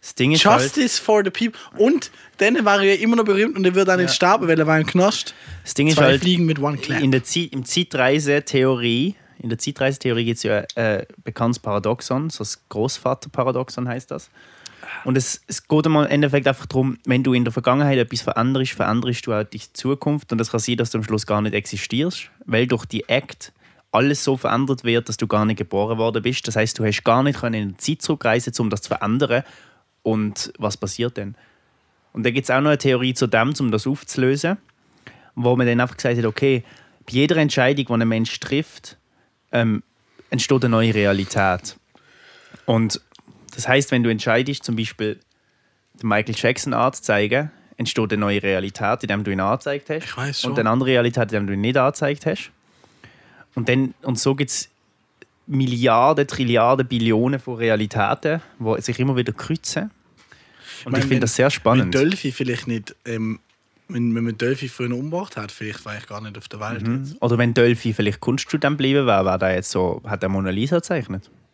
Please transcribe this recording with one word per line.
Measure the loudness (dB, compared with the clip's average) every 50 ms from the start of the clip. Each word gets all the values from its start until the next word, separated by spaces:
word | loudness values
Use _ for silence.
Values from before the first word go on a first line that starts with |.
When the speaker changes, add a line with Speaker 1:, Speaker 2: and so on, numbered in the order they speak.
Speaker 1:
Das | -18 -16 -4
Ding | 0 2 2
ist | 4 4 6
Speaker 2:
Justice | 6 6 6 4 2 2 0 0 2 0
Speaker 1:
halt | -2 0
Speaker 2:
for | 2 2 4 2
the | 0
people. | -2 -2 -4 -4 -4 -8 -20 -18 0 2
Und | 4 4 4 2 -2 -6 -16 -20 -20 -20 _ 0
dann | 2 2 4 4 4
war | 4 4 4
er | 4 4 4
ja | 4
immer | 2 2 2
noch | 2 4
berühmt | 2 2 2 2 0 0 2
und | 0
er | 2 4
würde | 4 4 4
auch | 4 2
nicht | 2 0
Speaker 1:
Ja. | 2
Speaker 2:
sterben, | 2 4 4 4 4 4 2
weil | 2 2
er | 4
war | 4 4 2
im | 2
Knast. | 2 2 4 4 4 2 0 -8 -10 -14 -18 -18 -18 -18 -16 -12
Speaker 1:
Das | -8 -2
Ding | 2 2 4
ist | 6
Speaker 2:
Zwei | 6 6
Speaker 1:
halt, | 6 6 4
Speaker 2:
Fliegen | 4 2 2 2 2
mit | 2 0 0
one | -2 -2 -2 -4
clap. | -6 -4 -2 0
Speaker 1:
in | 2 2
der | 2 2 0
Zeit, | 0 -2 -2 -4 -4
im | -6 -8 -6
Zeitreisetheorie, | -2 -2 -2 -2 -2 0 2 4 4 4 2 2 2 0 0 0 0 0 2 2 2 2 2 0 0 2 2 0 0 -2 _ _ _ _ _
in | -8 -6
der | -6 -4
Zeitreisetheorie | -6 -8 -4 -2 0 -2 -2 0 -2 -2 0 0 0
gibt's | -2 -2 -2 0
ja | 0 0 0
ein, | -2 -4 -4 -2 0 0 0 -2
äh, | -4 _ -14 -14 -14
bekanntes | -12 -4 -2 0 0 0 -2
Paradoxon, | -4 -4 -2 0 0 0 -2 -2 -4 -4 -4 -4 -4 -4
so | -6 -8
das | -8 -8 -8 _ _ _
Großvaterparadoxon | -4 -2 -2 -2 -2 -4 -2 -2 -2 -2 -6 -10 -4 -2 0 0 0 -2 -4 -6 -6 -6 -6 -6
heisst | -6 -8 -8 _
das. | -12 -12 -12 -16 _ -20 -20 -20 -20 -20 -20 -20 -20 -20 -18 -16 -16 -8 -4
Und | 0 2
es, | 2 2 0 -4 -8 _
es | _ -8 -8 _ _
geht | 2 4 4
im | 4 4
Endeffekt | 4 4 4 4 2 2 4 2 2 2 2
einfach | 0 0 -6
darum, | -2 0 0 0 0 -2 -4 _
wenn | 0 2 2
du | 4 4 4
in | 4 2
der | 2
Vergangenheit | 0 0 2 2 2 4 4 2 2 2
etwas | 0 0 -2 -6
veränderst, | -4 -4 -2 0 0 0 0 0 -2 -2
veränderst | -2 -4 -2 0 0 0 0 -2 -4 -4 -4
du | -4 -2
auch | -2 -2
die | -4 -8 -16 -16 -14
Zukunft. | _ -6 -4 -4 -4 -2 -2 -2 -2 -2 -4 _
Und | -2 -2
es | -2 -2
kann | -2 -2
sein, | 0 0 0 0
dass | -2 -2
du | -2 -4
am | -2
Schluss | -2 -2 -4 -2
gar | 0 0 0
nicht | 0 0 -2
existierst, | -4 -4 -4 -8 -8 -6 -4 -2 0 0 -2 -2 -6 -12 -16 _ _ -8
weil | -2 0 0 2
durch | 2 0 -2 -2
die | -6 -8 -8 -2 0
Act | -2 -2 -2 -4 -18 _ -18 -20 _ _ _ -20 _ _ _ _
alles | 2 2 4 4 2 0 0
so | 0 -2
verändert | 0 0 -2 0 0 0 -2 -2 -2 0
wird, | 0 0 0 0 -2
dass | -6
du | -4 -2
gar | 0 0 2 2
nicht | 0 0 -2
geboren | -4 -4 -2 -2 0 0 0 0
worden | 0 0 0 0
bist. | -2 -2 -4 -2 -6 -2
Das | 0
heisst, | 0 0 0 0 -2
du | 0
hast | 0 0 0 2
gar | 4 4 4
nicht | 4 2 0 -2
können | -4 -4 -2 -2
in | -4 -6
der | -6 -6
Zeit | -4 -4 -4 -4
zurückreisen, | -2 -4 -4 0 2 2 2 2 0 -2 -4 -2
um | -2 -2
das | -2 -4
zu | -4 -6
verändern. | -6 -4 -2 0 0 0 2 2 0 0 -2 -4 -18 -20 -20 _ _ _ _ _ _ _
Und | _ -2 -2 0 -2 -4 -4 -6 -10 -10 -10 -6
was | -6 -6 -4
passiert | -4 -8 -8 -6 -4 -4 -4 -4 -8
denn? | -10 -10 -12 _ _ _ _ _ _ _ _ _ _ _ _ _ _ _
Und | _ -2 -2
da | 0
gibt's | 0 0 0 2
auch | 2 2
noch | 4 4
eine | 2 2
Theorie | 2 2 2 2 2 0 0
zu | 0 0
dem, | 2 4 2 2 2 0 -2
um | -2 0
das | 0 0 -2
aufzulösen, | -2 -4 -4 -6 -8 -2 0 2 2 2 2 0 -2 -2 -2 _ _ _ _ _ _ _ _ _ -20 -20 -20 _ -16 _
wo | 0 2 2 4
man | 4 4
dann | 4 4 2
einfach | 2 0 -2
gesagt | -2 -2 0 0 2
hat, | 0
okay, | 0 0 2 2 2 2 2 -2 -6 -20 -20 -20 _ _ _ _
bei | -4
jeder | 0 2 2 4 4
Entscheidung, | 2 2 2 2 2 2 2 2 0 0
die | 0
ein | 0 0 2 2
Mensch | 2 0 0 -2 -4 -10
trifft, | -6 -4 -2 -2 -2 -4 -12 -20 _ -20 -20 _ _ _ _ _ _ _ _ _ _ _
ähm, | -2 0 2 2 0 -2 -4 _ _ _ _ _ _ _ -12 _
entsteht | -4 -4 0 2 2 2 4
eine | 2
neue | 2 4 2 2 2
Realität. | 2 2 2 2 0 -2 -2 0 0 2 2 2 0 -4 -12 -16 _ _ _ _ _ _ _ _ _ -20 -20 -20 -20 -20 -20 -20 -12 _
Und | 0 2 2 2 0 -2 -6 _ _ _ -20 _ _ -20 -20 -20 -18 -12
das | -8 0 2
heisst, | 2 2 2 2
wenn | 0 0
du | 2 0
entscheidest, | 0 0 0 0 0 0 0 -2 -6 -8 -6
zum | -6 -4
Beispiel | -4 -4 -6 -6 -6 -6 -6 -6 -8 _ _ _ _ _ _ _ _ _ _ _ _ _ _ _ -8
den | -2 0
Michael | 0 0 0 -2 -6
Jackson | -2 0 0 0 0 -4 -4 0
anzuzeigen, | 0 0 0 0 -4 -2 0 2 2 2 2 0 0 -2 -4 _ _ _ _ -8
entsteht | -6 -6 -4 -2 -2 -2 0
eine | 0 0
neue | 0 0 0 0
Realität, | 0 0 -2 0 -2 -4 -6 -4 -2 -2 -2 -2
indem | -2 -4 -4 -4 -2
du | -4
ihn | -2 -2
angezeigt | 0 -2 -2 -2 -4 -6 -8 -8 -8 -8
hast. | -10 -8 -8
Speaker 2:
Ich | -10 -10
weiss | -8 -8 -6 -6 -6
schon. | -6 -4
Speaker 1:
Und | -2 0
eine | 0 2
andere | 2 2 2 2
Realität, | 4 4 2 2 2 0 -2 0
indem | -2 -4 -2
du | -2 -2
ihn | -2
nicht | -2 0 2
angezeigt | 2 2 2 0 -2 -4 -4 -4 -4 -4
hast. | -6 -6 -6 -8 -16 _ _ _ _ _ _ _ _ _ _ -20 -20 _ _ _ _ _ -20 -20 _ _
Und, | -4 0 0
dann, | 2 2 0 -2 -4 _
und | -6 -6 -4 0
so | 0 0 0
gibt's | 0 -2 -4 -4 -6 -8 -10 _ _ _ _ _ _ _ _ _ _ -20 _ _ _ _
Milliarden, | -4 0 0 0 0 0 2 4 4 6 6 6 4 4 2 0
Trilliarden, | -2 -2 -2 0 2 4 4 6 4 4 2 2 0
Billionen | 0 0 2 4 4 4 2 2 0 -4
von | -6 -10 -6
Realitäten, | -2 0 0 2 0 0 -2 0 0 0 0 0 -2 -2 -4 -4 -4 -6 -12 -14 _
die | -4 -2 -2 -2
sich | -2 -6 -4 -2
immer | -2 0 0
wieder | 0 -2 -2
kreuzen. | -4 -8 -6 -6 -6 -6 -4 -6 -6 -6 -6
Und | -6 _ _ _ _ _ _ _ _ -20 _ _ _ _ _ -20 -20 -18 -16
Speaker 2:
Ich | -8
meine, | -4 -2 -2
Speaker 1:
ich |
finde | 0 2 2
Speaker 2:
wenn, | 2
Speaker 1:
das | 2 0 2
sehr | 4 4 2
spannend. | 2 2 2 4 4 4 4 2 2
Speaker 2:
wenn | 2 2 2
Delphi | 0 -2 -4 -6
vielleicht | -4 -4 -4 -4 -4 -6 -6
nicht, | -6 -6 -6 -8 -12 -20 _ _
ähm, | -8 -6 -6 -6 -6 -8 -10 _ _ _ _ _ _ _ _ _ _
wenn, | -4 -2 0 0 0
wenn | 0 -2
man | -4 -4
Delphi | -2 -2 -2 -2 -2 -6 -12
früher | -8 -6 -6 -6 -4
umgebracht | -6 -6 -6 -6 -6 -8 -8 -10
hat, | -12 -12 -12
vielleicht | -12 -12 -12 -10 -12 -12 -12
war | -14 -14
ich | -14 -14
gar | -14 -14 -12
nicht | -12 -14 -14
auf | -16 -18 -16
der | -14 -10
Welt | -10 -8 -8 -6 -4
Speaker 1:
Mhm. | -4 -4 -4 -6
Speaker 2:
jetzt. | -10 -10 -4
Speaker 1:
Oder | -2 0 2 2
wenn | 2 2 4
Delphi | 4 4 4 2 0 -2 -4 -2
vielleicht | 0 -2 -2 -2 -2
Kunststudent | -2 -2 -2 -2 -4 -4 -4 -2 0 -2 -2
geblieben | 0 0 0 2 2 2
wäre, | 4 2 2 2
wäre | 2 0 0
der | 0 0 0
jetzt | -2 -4 -2
so, | -2 0 0 0 -2 -4 -6
hat | -8 -6 -4
der | -2 -2
Mona | -2 -2 -2 -2
Lisa | -2 -2 -2 0 0
gezeichnet. | -2 -2 -2 -4 -4 -4 -6 -10 -10 -10 _ _ _ _ _